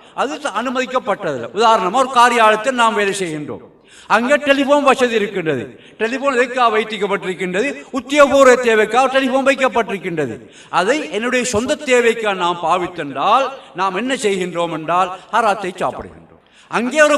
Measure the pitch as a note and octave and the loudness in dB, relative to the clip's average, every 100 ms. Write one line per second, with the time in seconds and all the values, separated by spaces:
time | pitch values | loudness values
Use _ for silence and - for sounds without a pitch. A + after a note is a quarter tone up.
0 | - E3+ B3 D4 C#4+ G3+ B3+ B3+ B3+ B3+ | -10 -6 -4 -4 -6 -4 -4 -4 -4 -4
1 | G#3+ F#3+ F3 B2+ A#2 E3+ A3+ A3 F#3 B3 | -4 -4 -4 -6 -6 2 4 4 2 0
2 | C4+ A#3+ A#3+ A#3+ G#3+ G#3+ A#3+ B3 A3+ G#3 | 2 4 4 6 4 4 0 0 2 2
3 | G3 F#3 F3 D#3 C3 F#2 - _ _ - | -2 -2 -6 -8 -10 -12 -16 _ _ -12
4 | - G#3 B3 C#4+ C#4+ C#4 C4+ D4 C4+ C4 | 0 0 2 0 2 0 2 2 4 2
5 | B3 A3+ G#3 G3 D#3+ C3 C3 G#2+ - - | 2 0 -2 -4 -2 -4 -6 -14 -18 -8
6 | A3+ C4 C#4 B3 A#3+ B3+ A#3 G#3+ A3 G#3+ | -6 -4 -2 0 0 2 2 2 -2 -4
7 | F#3+ G3 F3+ E3 F#3 F#3 C#4 C4+ - B3+ | -4 -4 -4 -6 -4 -2 -4 -6 -10 -10
8 | B3 D4 C#4 C#4 B3+ B3 A#3 A3 G#3 A#3 | 0 4 6 6 6 6 4 2 2 2
9 | C4+ C4 C4 C4 C4+ C4+ C4 A#3 G3+ G3 | 2 2 0 0 0 0 0 0 -2 -4
10 | F3+ D#3+ C3 A#2 G#2 - - D#3 F#3+ D4+ | -6 -4 -4 -6 -16 -20 -6 -2 0 -2
11 | D4+ G#3 B3 B3 A#3+ G#3 C4 D4 D4 B3 | -4 -6 -2 -2 0 -2 -2 -4 0 2
12 | A#3 A3+ G#3+ F#3 F3 F3 E3 F3+ F3 F3 | 2 0 -2 -2 -2 -2 0 0 -2 -6
13 | C#3+ C3+ F3 B3 C4 C4+ - E3+ G3 F#3 | -8 -2 2 2 0 -8 -12 -4 -4 -2
14 | B3+ B3 G3+ F#3+ F#3 E3+ E3+ D#3+ D#3 F3+ | -4 -2 -2 -2 -4 -4 -4 -4 -2 0
15 | F#3 F#3 - A3 A3 G#3 F#3+ F#3+ C#3+ C3+ | -2 -6 -4 0 0 0 -4 -6 -6 -6
16 | G2+ E2 - - _ _ - F3+ B3 D4+ | -12 -18 -20 -20 _ _ -8 -4 0 2
17 | D4+ | 4